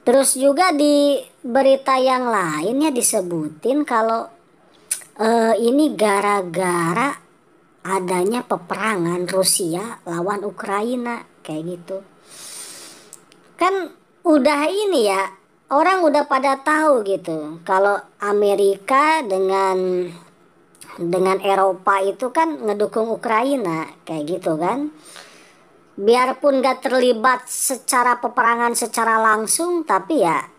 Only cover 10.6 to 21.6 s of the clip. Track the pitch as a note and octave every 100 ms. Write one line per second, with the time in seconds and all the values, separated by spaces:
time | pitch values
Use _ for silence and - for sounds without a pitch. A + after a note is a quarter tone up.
10.6 | G#3 G3+ A#3 B3 A#3+ A#3 - _ - D#3
11.6 | E3 F3 E3+ F#3+ G3 _ _ - - -
12.6 | - - - - - - _ _ _ -
13.6 | F4 G4 E4+ - _ _ F4+ D4+ C4 D4
14.6 | D#4 F#4+ G#4 D#4+ G#3 G3 F#3+ - _ _
15.6 | _ C#4 E4 F#4+ D#4+ C#4+ C#4+ C4+ C#4 C4+
16.6 | C#4 D#4 D#4 B3+ G3+ F#3 F3 D#3+ D3+ E3
17.6 | E3+ F#3+ G3+ G3+ - _ G#3 G#3 G3+ G3
18.6 | G3 F#3+ F#3+ C4 D4+ D#4+ A#3 F#3+ F#3+ G3
19.6 | F#3+ F#3 F#3 F3+ F3 E3+ - _ _ _
20.6 | _ _ - - E3+ F3+ F#3+ F#3+ G3 G3